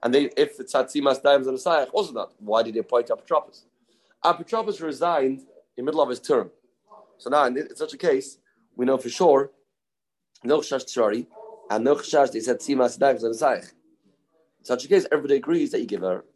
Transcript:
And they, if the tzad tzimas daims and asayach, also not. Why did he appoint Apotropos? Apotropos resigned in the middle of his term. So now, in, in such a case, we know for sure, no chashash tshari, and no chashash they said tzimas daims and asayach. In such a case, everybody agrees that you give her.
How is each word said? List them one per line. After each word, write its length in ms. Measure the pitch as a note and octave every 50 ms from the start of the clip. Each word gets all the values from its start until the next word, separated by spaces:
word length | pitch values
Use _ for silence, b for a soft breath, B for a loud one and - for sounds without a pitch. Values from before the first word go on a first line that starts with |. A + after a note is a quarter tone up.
| -
And 100 | A#2+ B2
they, 180 | C#3 D3 B2+ -
if 200 | - D3 C#3+ -
the 80 | - B2+
tzad 220 | - - C3+ C3
tzimas 360 | - - D3 C#3+ C3+ C3+ C3+ -
daims 240 | C#3+ C#3+ C#3 C3+
and 100 | C3 C3
asayach, 340 | C3 - F3+ E3+ D#3 C3+ B2+ -
also 200 | - G3+ D#3+ A#2+
not. 220 | A2+ F#2+ - _ _
Why 240 | G#2 G#2 G#2+ A2 A2+
did 100 | A#2 A2
he 60 | A2+
appoint 280 | A2 - - A#2+ A#2+ -
Apotropos? 560 | A#2 - - - E3+ D3+ - - _ - _ _ _ _ _ _ _ _ _ _ _ _ -
Apotropos 560 | D#3+ F3 E3 E3+ - - A3+ A3 G#3 G3+ -
resigned 600 | E3 D#3+ D3 C3 D#3+ F3 E3+ D#3 C3+ C3 C3+ C3+
in 60 | - _ _ - _ _ _
the 60 | - B2
middle 160 | C#3 D#3 D#3+
of 80 | D3 B2+
his 120 | B2 A#2+
term. 300 | - - D3+ B2+ - - _ _ _ _ _ _ _ _ - - - _ _ _
So 120 | - A#2+
now, 140 | C3+ D3 C#3+
in, 120 | B2+ -
in 200 | C3 D#3 - -
such 180 | - D3+ D#3 -
a 40 | -
case, 400 | - F3 C#3+ C3 - - - _ _ _ _ _ _ _ _
we 100 | - B2
know 140 | B2+ C3+ B2+
for 100 | - A#2+
sure, 440 | A#2 - F#3 E3+ C#3+ C3+ C#3 - _ _ _ _ _ _ _ _ _ _ _ _ _ _ _ _ _ _ _
no 160 | A#2 D3 D#3
chashash 280 | D3 - C#3+ C3 B2+
tshari, 400 | - - B2+ A#2 G#2+ G#2 A#2 B2+ - _ - - - - - - -
and 140 | G2+ G#2+ A2+
no 100 | C3 D3
chashash 380 | D3 - - - - C#3 - -
they 80 | A2+
said 180 | A2+ A#2+ B2 B2
tzimas 400 | - - C#3+ C3 B2+ A#2+ - -
daims 240 | C#3 C#3 C3 A2+ A2+
and 120 | A2+ A#2
asayach. 380 | - D3+ C#3+ B2 F2+ - - _ _ _ _ _ _ _ _ _ _ _ _ _ _ _ _ _ _
In 60 | _
such 200 | - B2 B2 B2
a 40 | C#3+
case, 180 | F#3+ F#3+ E3 - -
everybody 240 | D3+ C#3 C#3+ C#3
agrees 340 | C3+ B2 D3 E3+ E3+ D3+ -
that 100 | - -
you 60 | B2
give 160 | G#2+ G2+ F#2+ F2+
her. 220 | F#2 F2+ F#2+ - _ _